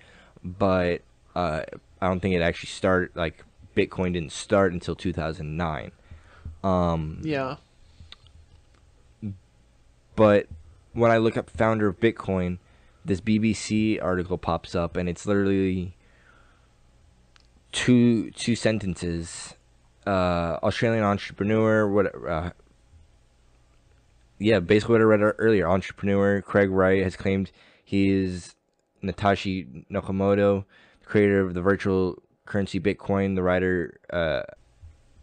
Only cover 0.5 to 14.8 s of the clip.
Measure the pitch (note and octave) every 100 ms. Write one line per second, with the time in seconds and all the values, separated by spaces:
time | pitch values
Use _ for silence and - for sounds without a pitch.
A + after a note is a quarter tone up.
0.5 | F#2 G2 F#2 F2 F2 _ _ _ F2 E2+
1.5 | D#2 - - _ - F#2 F#2 G2 F2+ E2+
2.5 | E2 - - G2 F#2 F2+ - E2 - -
3.5 | _ - - G2 - F2+ F2 D2+ - -
4.5 | G#2 F#2+ F2 - D#2+ F#2 E2 D#2+ D#2 D2+
5.5 | D#2 E2+ D2 G#1 - - - - - -
6.5 | - G2 F2+ F2 E2 D#2 D#2 D#3 C#3+ C3
7.5 | D3+ _ _ - - - - - - -
8.5 | - _ _ _ _ _ _ G#2 G2 _
9.5 | _ _ _ _ _ _ - G#2+ G#2 -
10.5 | - - - _ A#2 A#2 A2+ A2+ A#2+ -
11.5 | - A2+ A2 G#2+ F2 A#2 A2 - F#2+ F2+
12.5 | F2+ _ _ _ _ - F#2+ G#2+ G#2+ A2
13.5 | G#2 - G#2+ A2 G#2 F2 F2+ F2 F2 -
14.5 | E2 - F#2